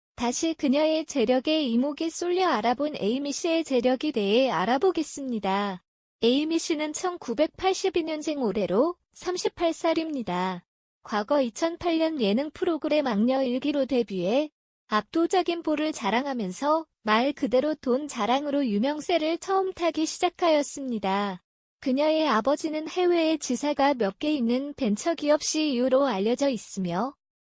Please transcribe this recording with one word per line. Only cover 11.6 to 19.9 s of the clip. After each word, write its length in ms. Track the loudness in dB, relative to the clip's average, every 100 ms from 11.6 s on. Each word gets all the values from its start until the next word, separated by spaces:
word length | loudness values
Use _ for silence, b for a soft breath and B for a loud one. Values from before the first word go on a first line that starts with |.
| -4 -2 0 2
년 240 | 2 2
예능 300 | 2 2 0
프로그램 560 | -2 -2 0 0 0 2
악녀 340 | 2 2 2
일 180 | 0 0
기로 280 | 0 0 2
데뷔해 640 | 0 0 -2 0 2 0 -6 _ _ _
압도적인 760 | -2 0 0 2 2 0 -2
뽀를 300 | -2 0 -2
자랑하면서 920 | -2 -2 0 -2 -4 -4 -2 0 0 -2 _
말 320 | 0 2 2
그대로 400 | 0 0 2 2
돈 340 | -2 -2 -2 -2
자랑으로 600 | -4 0 0 0 0 0
유명세를 720 | 0 0 -2 0 0 0 -2
처음 340 | 0 0 0
타기 320 | -2 -2